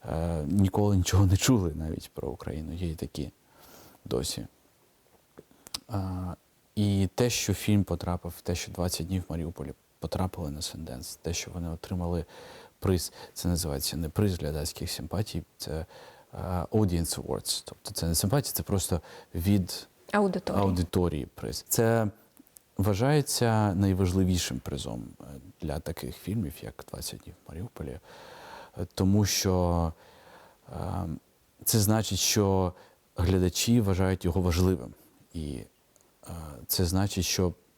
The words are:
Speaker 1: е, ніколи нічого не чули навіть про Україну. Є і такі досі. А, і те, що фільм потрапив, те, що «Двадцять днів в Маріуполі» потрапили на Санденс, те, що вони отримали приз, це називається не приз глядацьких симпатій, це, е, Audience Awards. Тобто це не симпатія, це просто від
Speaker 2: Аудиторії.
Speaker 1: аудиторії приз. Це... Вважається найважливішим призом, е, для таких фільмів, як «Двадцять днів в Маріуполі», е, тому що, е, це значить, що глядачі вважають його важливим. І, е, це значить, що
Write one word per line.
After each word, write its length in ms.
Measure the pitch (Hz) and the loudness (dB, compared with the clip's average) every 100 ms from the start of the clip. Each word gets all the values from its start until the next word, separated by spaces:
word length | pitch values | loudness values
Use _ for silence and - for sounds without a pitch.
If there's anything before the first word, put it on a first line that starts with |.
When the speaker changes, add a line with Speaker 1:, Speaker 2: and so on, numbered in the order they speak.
Speaker 1:
е, 400 | - 80 85 82 | -4 -2 -2 -2
ніколи 520 | 71 98 95 104 104 98 | 0 4 4 4 4 4
нічого 300 | 90 95 98 | 4 4 6
не 100 | 95 | 6
чули 360 | - 120 87 | 4 4 2
навіть 360 | 76 78 - - | -2 -6 -6 -8
про 140 | - - | -8 -8
Україну. 460 | - - 76 78 | -8 -8 -8 -8
Є 160 | 82 87 | -6 -6
і 40 | |
такі 360 | 78 - - 65 _ _ - - - - - | -4 -8 -8 -10 _ _ -20 -20 -20 -20 -20
досі. 420 | - 62 67 - - _ _ _ _ _ _ _ _ - _ _ - - - | -4 -4 -2 -6 -12 _ _ _ _ _ _ _ _ -20 _ _ -14 -14 -8
А, 460 | 107 92 92 90 82 _ _ _ | -6 -4 -6 -8 -10 _ _ _
і 340 | - 104 98 95 | 0 2 2 0
те, 160 | - 120 | 2 0
що 240 | - - | 0 -2
фільм 300 | 95 - 104 | -2 4 4
потрапив, 560 | 92 85 - 87 87 - | 4 -2 -2 -4 -6 -8
те, 120 | - | -4
що 180 | 85 - | -4 -4
«Двадцять 340 | 92 90 - 85 | -2 -2 -2 -2
днів 160 | 95 90 | -2 -2
в 40 | |
Маріуполі» 400 | 85 78 82 71 - _ _ | -6 -6 -8 -12 -12 _ _
потрапили 520 | 80 92 92 - 76 | -6 -2 -2 -4 -8
на 120 | 73 | -6
Санденс, 540 | - - 78 64 - - | -10 -10 -10 -10 -12 -10
те, 180 | 82 | -6
що 160 | 87 - | -6 -6
вони 180 | 90 85 | -8 -6
отримали 560 | 82 - 90 87 85 - - - - - _ | -8 -6 -4 -2 -2 -4 -16 -20 -20 -20 _
приз, 340 | 98 92 - - - | 2 2 0 -12 -18
це 160 | - 90 | -4 0
називається 480 | 85 85 69 - 73 | 0 -2 -4 -4 -4
не 120 | 80 | -4
приз 300 | - 104 90 | 0 0 0
глядацьких 520 | 76 76 76 - 113 | -4 -4 -6 -6 -8
симпатій, 520 | - - 90 110 90 - _ | -6 -6 -4 -4 -6 -8 _
це, 300 | - 78 87 - - - _ | -8 -6 -8 -16 -20 -20 _
е, 20 | - 87 90 - | -10 -4 -4 0
Audience 520 | 110 104 85 82 - | 2 4 2 -2 -4
Awards. 400 | - 57 - - | -4 -6 -4 -6
Тобто 260 | - - - | -8 -16 -10
це 160 | - 82 | -4 0
не 80 | |
симпатія, 380 | 82 101 143 - | 2 2 2 0
це 100 | - | -6
просто 380 | - 98 - 85 - - - | 0 0 0 -2 -4 -20 -10
від 540 | 85 90 101 90 - - _ - | -2 4 4 2 -6 -12 _ -2
Speaker 2:
Аудиторії. 500 | 208 202 185 - 98 | 2 2 0 -2 2
Speaker 1:
аудиторії 640 | - 90 85 95 87 78 60 | 2 2 2 2 2 0 -6
приз. 380 | - 57 - - | -8 -8 -8 -2
Це... 400 | - 113 117 107 - _ - - - _ - | 2 4 4 2 -4 _ -20 -20 -20 _ 0
Вважається 1000 | 98 98 131 151 139 - 117 110 104 | 2 4 4 4 2 2 4 4 4
найважливішим 840 | 98 98 92 92 92 92 90 - 64 | 4 4 4 4 4 4 4 0 -6
призом, 460 | - 69 62 58 53 - | -6 -6 -6 -8 -10 -16
е, 40 | - 69 76 - | -18 -16 -18 -10
для 180 | 78 73 | -6 -4
таких 380 | 76 80 64 - | -6 -8 -10 -10
фільмів, 360 | - 113 78 - | -4 -2 -4 -6
як 220 | 53 - - | -14 -14 -14
«Двадцять 300 | - - - | -10 -10 -12
днів 140 | - - - | -16 -20 -16
в 40 | |
Маріуполі», 480 | 82 113 - 76 64 - - - - - - - - | -12 -12 -10 -10 -12 -16 -20 -20 -20 -18 -20 -18 -10
е, 80 | 87 | -8
тому 300 | - 95 104 | 0 4 4
що, 680 | 101 - 98 92 90 87 82 - - - - - - _ - | 4 2 2 4 4 4 2 -2 -20 -20 -20 -20 -20 _ -14
е, 20 | 87 90 90 87 - _ _ _ _ | -10 -6 -6 -6 -8 _ _ _ _
це 140 | - 113 | 2 4
значить, 400 | 101 110 104 95 | 4 4 2 0
що 540 | - 110 98 95 90 - - _ _ - | 2 4 4 4 2 -2 -20 _ _ -2
глядачі 640 | 87 95 90 - - 120 | 2 4 4 2 4 4
вважають 440 | 101 90 95 92 | 4 2 2 2
його 160 | 90 95 | 2 2
важливим. 540 | 90 82 90 85 60 - - _ _ | 2 4 4 2 -4 -16 -20 _ _
І, 220 | 85 73 | -8 -8
е, 760 | 64 - _ _ _ _ _ - 87 78 64 - | -8 -12 _ _ _ _ _ -16 -14 -14 -16 -4
це 180 | - | 2
значить, 400 | 90 95 101 - | 4 4 2 0
що 300 | 87 - 90 - _ | 0 2 0 -2 _